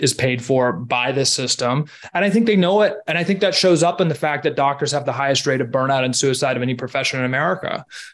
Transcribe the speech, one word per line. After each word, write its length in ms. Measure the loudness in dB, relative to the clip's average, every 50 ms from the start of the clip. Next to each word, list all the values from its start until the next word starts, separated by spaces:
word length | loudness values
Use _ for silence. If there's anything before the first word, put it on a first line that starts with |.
is 120 | -2 -2 0
paid 300 | 0 0 0 0 -2 -2
for 300 | 0 2 2 2 2 0
by 400 | -2 -4 -4 -2 -2 -2 0 -2
the 120 | 0 0
system. 600 | 0 0 -2 -2 -4 -4 -2 -2 0 0 -2 -2 -4 -10 -18 -14 -6 -2
And 100 | 0 0
I 60 | 2
think 160 | 2 2 2
they 100 | 4 4
know 240 | 4 4 4 4 4 2
it. 140 | 2 0 -4 -6
And 100 | -4 -4
I 60 | -2 -2
think 160 | -2 0 0
that 140 | 0 0 2
shows 300 | 2 4 4 4 4 4
up 160 | 2 2 2
in 80 | 0 0
the 60 | 0
fact 280 | 0 -2 -2 -2 0 -2
that 140 | -2 0
doctors 340 | 2 2 0 0 0 -2 -2
have 140 | -2 -2 -2
the 80 | -2 -2
highest 340 | 0 0 0 0 0 0
rate 140 | 0 0 0
of 80 | 0 0
burnout 360 | 0 0 0 2 2 2 0
and 120 | 0 0
suicide 400 | 0 0 0 0 0 0 0 0
of 60 | 0 -2
any 120 | -2 -4
profession 460 | -4 -6 -4 -4 -4 -2 -2 -2 -2
in 60 | -2
America. 580 | -2 0 0 0 0 -2 -2 -4 -6 -6 -8 -10 -12 -18 -18 -18 -18